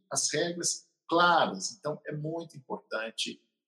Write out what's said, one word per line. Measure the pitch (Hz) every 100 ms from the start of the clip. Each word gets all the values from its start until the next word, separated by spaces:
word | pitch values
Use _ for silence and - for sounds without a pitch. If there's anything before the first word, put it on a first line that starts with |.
| _
as | 139 -
regras | 151 175 175 - - - _ -
claras, | 170 175 165 117 95 -
então | - 151 151 -
é |
muito | 151 151 165 156 143
importante, | - 104 - 110 113 - 117 - _ _